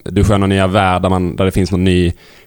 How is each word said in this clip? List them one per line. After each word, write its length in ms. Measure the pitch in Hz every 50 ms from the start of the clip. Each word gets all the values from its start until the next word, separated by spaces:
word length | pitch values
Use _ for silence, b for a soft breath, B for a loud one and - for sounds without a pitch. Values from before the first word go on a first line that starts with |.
| -
Du 200 | - 90 101 101
sköna 240 | 104 104 98 98
nya 200 | 95 98 98 95
värld, 340 | 92 95 107 98 92 90 90
där 80 | 92 92
man, 260 | 92 92 90 85 -
där 100 | - 95
det 60 | 95
finns 200 | - 98 92 87
någon 120 | 98 87 92
ny 300 | 95 90 90 87 87 - B B B B B B